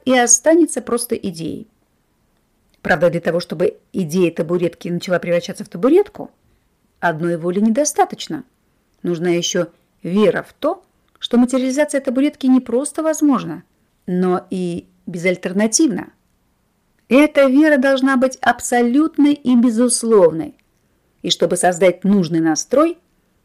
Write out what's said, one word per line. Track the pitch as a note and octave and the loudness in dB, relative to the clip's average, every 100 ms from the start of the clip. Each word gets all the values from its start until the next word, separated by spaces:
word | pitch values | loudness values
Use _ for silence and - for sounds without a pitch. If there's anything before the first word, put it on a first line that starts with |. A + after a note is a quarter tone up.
| - | 0
и | B3+ | 2
останется | A#3+ - D4+ E4 D#4 - | 2 2 4 4 2 -2
просто | - A#3+ - | -6 -6 -4
идеей. | A3+ G3+ E3 D#3+ - - _ _ _ _ _ _ _ _ _ _ _ | -8 -8 -8 -10 -10 -14 _ _ _ _ _ _ _ _ _ _ _
Правда, | - F3 E3+ | -2 2 2
для | D#3+ | 0
того, | F3+ E3+ | -2 -4
чтобы | E3+ D#3 F3 - _ | -4 -2 -2 -4 _
идея | - E3+ F3 F3 | -8 -4 0 0
табуретки | E3 D#3+ F3 E3+ - F3+ | 0 -4 -2 -2 -6 -8
начала | F3 - F3 | -6 -4 -4
превращаться | E3+ E3+ E3+ - | -2 -4 -4 -14
в | G#3+ | -14
табуретку, | F3 A3+ E4+ G4+ - - _ _ _ _ _ _ - | -2 2 2 2 -6 -18 _ _ _ _ _ _ -6
одной | F3 D#3+ E3+ E3+ | -4 -4 -4 -4
воли | E3+ F3+ | -4 0
недостаточно. | A3 A3 D4 - F#4 - - D#4+ - _ _ _ _ _ | 0 0 -2 -2 -4 -4 -12 -12 -12 _ _ _ _ _
Нужна | F3+ E3+ F3 | -6 -4 -2
еще | E3+ E3+ F#3 E3 _ _ _ | -2 -2 -4 -6 _ _ _
вера | E3+ F#3+ G3+ D#3+ | -4 0 2 0
в | - | -4
то, | - D4 F#4 _ _ _ _ | -6 -6 -6 _ _ _ _
что | - A#3+ | -2 0
материализация | B3 C4 C4 C4 D4 C#4+ | 2 0 -2 -2 -2 -4
табуретки | C4+ B3 D4 D4 C4 | -4 -2 -2 -2 2
не | B3+ | 2
просто | B3+ A#3 D4 - | 2 -4 -4 -6
возможна, | D#4+ D#4 D4+ A#3+ E3 D#3 - _ _ _ - | -4 0 2 0 -2 -12 -18 _ _ _ -6
но | F3+ F#3 F3+ F3+ | -2 0 -2 -4
и | F#3+ F3 F3 - _ - | -6 -6 -8 -12 _ -14
безальтернативна. | F3 E3 F3+ F#3+ F3 A3 G#3+ D#4+ G3 - _ _ _ _ _ _ _ _ _ - | -6 -4 -4 -4 -2 0 2 0 -2 -10 _ _ _ _ _ _ _ _ _ 0
Эта | B3 D4+ D4 C#4 | 4 4 4 4
вера | C4 D#4 D4 | 6 4 4
должна | C4+ C4+ C4 C4+ | 2 2 2 2
быть | C4 C4 | 0 -2
абсолютной | - A#3+ - A#3+ A#3+ B3+ D#4 - C#4+ | -4 -2 -2 0 2 2 0 2 2
и | D4 B3 B3 | 2 2 2
безусловной. | B3 A3 B3 - A#3 A3 E3+ D#3+ - - _ _ _ _ _ _ | 2 2 0 0 2 4 4 2 -8 -12 _ _ _ _ _ _
И | F#3 | -6
чтобы | - F#3+ F3+ | -2 -2 0
создать | F3+ F3 F#3 F3 | 0 2 2 2
нужный | F#3+ G3+ D#3+ E3 | 0 2 2 0
настрой, | D#3+ D#3 - B3+ E4 F4 _ _ _ _ | 0 -2 -2 0 0 -2 _ _ _ _